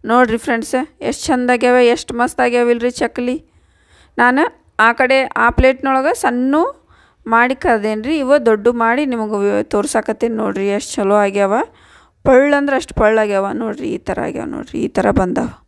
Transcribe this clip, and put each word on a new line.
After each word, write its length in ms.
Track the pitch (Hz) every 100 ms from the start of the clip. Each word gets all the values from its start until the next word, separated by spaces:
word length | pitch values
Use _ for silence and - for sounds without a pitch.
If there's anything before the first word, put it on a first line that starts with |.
| -
ನೋಡ್ರಿ 320 | 240 247 226
ಫ್ರೆಂಡ್ಸ್ 380 | - 233 - 254 311 _
ಎಷ್ಟು 240 | - 285 -
ಚಂದ 220 | 262 247
ಆಗ್ಯಾವ, 260 | 247 247 247
ಎಷ್ಟು 380 | 240 233 -
ಮಸ್ತ್ 280 | 240 240 -
ಆಗ್ಯಾವಿಲ್ರಿ 500 | 247 240 240 240 247
ಚಕ್ಲಿ. 540 | 247 240 - 247 247 _ _ _ _ _ _ _ -
ನಾನು 480 | 240 262 453 _ _ -
ಆ 140 | 226
ಕಡೆ 300 | 233 254 269
ಆ 260 | 262 214 233
ಪ್ಲೇಟ್ನೊಳಗೆ 640 | 233 262 262 269 262 277 466
ಸಣ್ಣ 400 | - 247 262 294 480 554 _ _ _ _ -
ಮಾಡಿ 280 | 226 247 262
ಕರ್ದೇನ್ರಿ, 640 | 349 226 208 214 226 320
ಇವ 180 | 262 285
ದೊಡ್ಡ 300 | 233 214 214
ಮಾಡಿ 340 | 240 226 247 294
ನಿಮಗೆ 260 | 233 214
ವಿ-, 320 | 208 202 202
ತೋರ್ಸಾಕತ್ತೀನಿ 720 | - 208 202 226 214 220 233 220
ನೋಡ್ರಿ. 320 | 214 202 302
ಎಷ್ಟು 260 | 302 -
ಚಲೋ 220 | - 196 208
ಆಗ್ಯಾವ, 380 | 202 196 196 220 453 _ _ - _ _
ಪಳ್ಳು 320 | - 254 285 285
ಅಂದ್ರೆ 200 | 285 269
ಅಷ್ಟು 200 | - -
ಪಳ್ಳು 260 | 214 220
ಆಗ್ಯಾವ 260 | 214 196 196
ನೋಡ್ರಿ. 360 | 202 226 208 -
ಈ 80 | -
ಥರ 220 | - -
ಆಗ್ಯಾವ 280 | - - -
ನೋಡ್ರಿ, 320 | - - -
ಈ 80 | -
ಥರ 240 | - 202
ಬಂದಾವ. 360 | 185 185 - - -